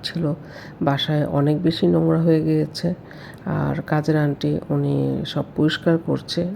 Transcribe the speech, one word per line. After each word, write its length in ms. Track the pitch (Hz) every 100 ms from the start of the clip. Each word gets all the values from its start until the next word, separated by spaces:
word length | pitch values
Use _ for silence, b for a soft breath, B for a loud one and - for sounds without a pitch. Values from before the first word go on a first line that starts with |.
ছিল, 300 | - 165 151 - B B B B
বাসায় 440 | 147 139 - 151 143
অনেক 380 | 143 143 151
বেশি 240 | 175 170 180
নোংরা 340 | 170 165 160
হয়ে 200 | 165 160
গিয়েছে। 500 | 156 156 151 - 170 180 - B B B -
আর 360 | 151 143 147
কাজের 360 | - 151 151 156
আন্টি 420 | 147 139 147 151 -
উনি 520 | 143 143 139 135 135 147
সব 180 | 147 - -
পরিষ্কার 420 | 151 - 170 165
করছে, 520 | 165 135 - - 175